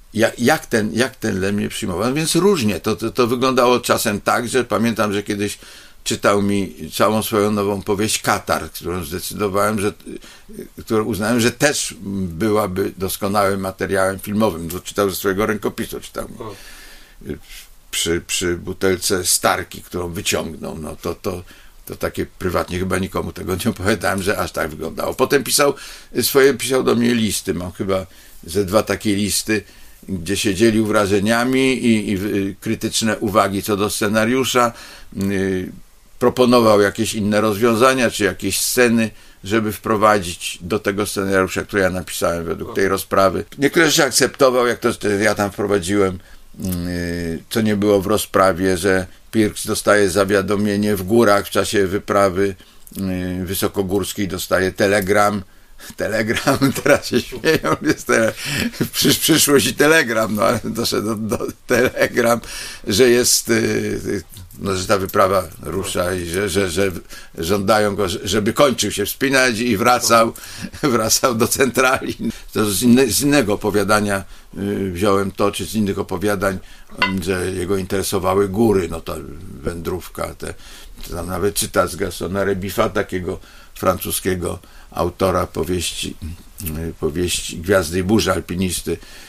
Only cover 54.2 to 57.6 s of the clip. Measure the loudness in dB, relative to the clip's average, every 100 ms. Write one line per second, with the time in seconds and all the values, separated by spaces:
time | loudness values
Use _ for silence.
54.2 | -4 -4 -2 0 0 2 2 4 4 4
55.2 | 4 0 -8 -20 -20 -20 -20 -8 -4 -2
56.2 | -2 -2 0 2 0 0 2 2 2 -2
57.2 | -2 -4 0 0